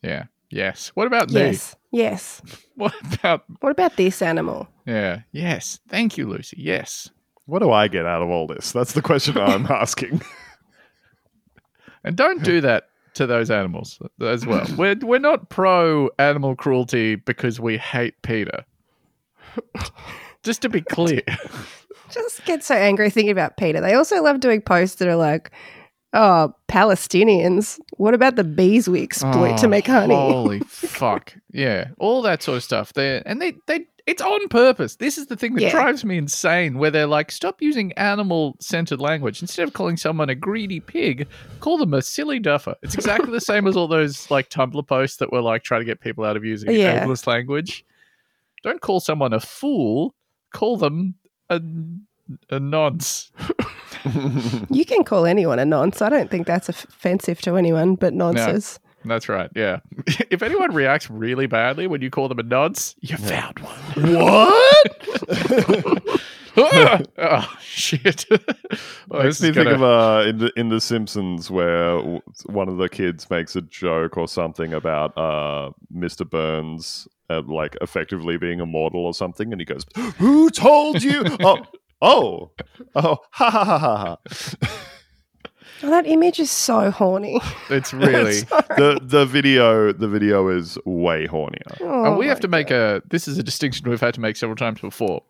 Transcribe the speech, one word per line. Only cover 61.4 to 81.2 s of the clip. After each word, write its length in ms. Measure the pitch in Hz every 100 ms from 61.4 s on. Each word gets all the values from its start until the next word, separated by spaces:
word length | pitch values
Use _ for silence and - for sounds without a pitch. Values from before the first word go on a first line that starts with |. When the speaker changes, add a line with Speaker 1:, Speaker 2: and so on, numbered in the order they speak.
| 135
Speaker 1:
badly 400 | 110 117 143 185
when 160 | 147
you 80 | 131
call 180 | 127 135
them 120 | 123
a 20 |
nonce, 540 | 117 127 156 147 - -
you 160 | - 160
Speaker 3:
Yeah. 320 | 104 82 -
Speaker 1:
found 60 | -
one. 540 | - - - 143 156
Speaker 3:
What? 2000 | 170 165 202 233 440 523 587 587 - - - - - - 254 - 202 - 359 403 -
Speaker 1:
<laughs> 40 | - - -
Ah! 460 | - 294 539 453 190 135 -
Oh, 400 | 160 151 202 -
shit. 640 | - - - 151 123 - -
<laughs> 800 | 220 - 254 - - - - -
Well, 140 | -
Speaker 3:
Makes 140 | 135 151
Speaker 1:
this 20 |
is 20 | 165 156
Speaker 3:
me 80 |
think 60 | 120
Speaker 1:
gonna 60 | 123
Speaker 3:
of, 60 | 127 117 113 110 107
uh, 20 |
in 100 | 110
the, 140 | 117 -
in 120 | 117
The 120 | 110
Simpsons 680 | - 117 104 104 92 90 85
where 460 | 92 87 85 85 87
w-, 240 | 67 87 - - -
one 220 | 101 95
of 80 | 90
the 100 | 90
kids 400 | - 92 85 -
makes 260 | 87 82 92
a 60 |
joke 540 | 82 - 90 82 82 -
or 80 | 82
something 440 | - 82 80 82
about, 420 | 80 82 76 76 80
uh, 540 | 80 76 73 73 69 - -
Mister 340 | 87 87 -
Burns, 800 | 85 82 80 80 78 80 80 - - _ _
uh, 100 | 80
like, 340 | 69 78 76 -
effectively 560 | 90 95 82 95 82 85
being 240 | 87 87
immortal 440 | 85 80 80 87 87
or 80 |
something, 360 | 85 92 87 110
and 80 | 104
he 40 |
goes, 200 | 85 67 - - 240 170
"Who 320 | 208 285 320
told 520 | - 247 294 302 294
you?" 220 | 247 294